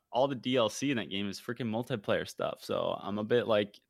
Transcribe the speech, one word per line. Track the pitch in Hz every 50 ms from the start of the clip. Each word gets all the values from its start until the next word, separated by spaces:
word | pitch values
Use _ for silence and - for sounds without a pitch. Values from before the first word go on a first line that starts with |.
| _ -
all | - 120 135
the | 139 139
D | 113 - 127 127
L | 127 110 104
C | - - 131 143
in | 131
that | 110 92 -
game | 95 98 101 98
is | 90 -
freaking | - - 120 - 123 110
multiplayer | 107 117 123 - 131 101 - - 101 85 87
stuff. | - - - - - - -
So | - - 98 87 85 87 - -
I'm | - 98 101 104
a |
bit | 107 110 123 120 101
like, | 107 110 104 104 101 - - _